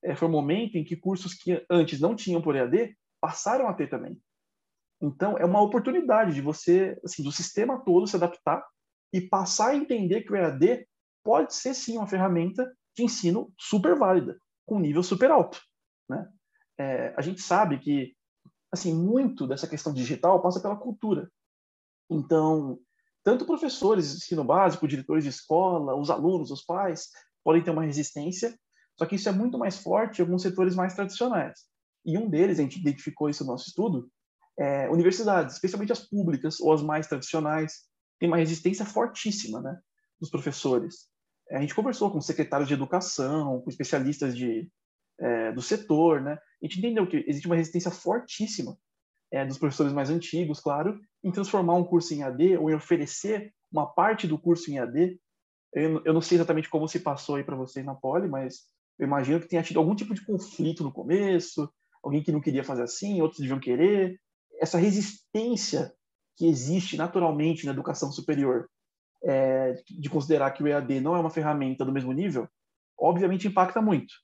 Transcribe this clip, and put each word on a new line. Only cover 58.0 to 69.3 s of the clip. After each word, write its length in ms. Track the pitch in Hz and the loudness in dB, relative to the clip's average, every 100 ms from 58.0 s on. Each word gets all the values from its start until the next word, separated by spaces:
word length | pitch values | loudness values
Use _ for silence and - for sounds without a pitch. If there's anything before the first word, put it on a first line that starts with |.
| 131 160 190 | -2 -2 -2
mas 340 | 135 131 - _ _ _ _ | -4 -8 -10 _ _ _ _
eu 80 | 135 | -2
imagino 340 | 143 131 160 | 0 2 0
que 80 | 165 | 0
tenha 140 | 170 | -2
tido 160 | 160 156 | 0 0
algum 160 | 160 | 2
tipo 200 | 208 214 | 0 -4
de 100 | 202 | -8
conflito 580 | - 196 - - 156 165 | -4 -6 -6 -4 -4 -2
no 100 | 143 | -6
começo, 800 | - 127 185 202 180 175 - 147 _ _ _ | -8 -2 0 2 0 -2 -6 -8 _ _ _
alguém 200 | - 147 | -4 -2
que 100 | 151 | 0
não 80 | 151 | -2
queria 240 | 147 135 | 0 -2
fazer 180 | 135 131 | -4 -4
assim, 380 | 120 - 202 196 | -4 -6 -4 0
outros 200 | 156 - | 0 -2
deviam 200 | 135 135 | -4 -4
querer. 580 | - 123 180 208 185 185 _ _ _ - | -2 4 4 4 0 -4 _ _ _ -6
Essa 180 | 160 170 | 0 4
resistência 1120 | 202 196 - - _ 214 233 233 - 143 135 _ _ _ _ _ | 4 2 -2 -8 _ -4 -2 -2 -2 -4 -4 _ _ _ _ _
que 100 | 165 | 2
existe 500 | 143 127 180 175 - | 2 0 -2 -2 -4
naturalmente 720 | 170 185 170 147 156 165 143 | -2 2 2 2 0 0 -4
na 60 | |
educação 400 | 135 - 139 139 | -4 -6 -4 -4
superior, 560 | 139 - 147 139 123 - _ _ _ _ _ | -6 -2 0 2 2 -2 _ _ _ _ _
é, 500 | - | -2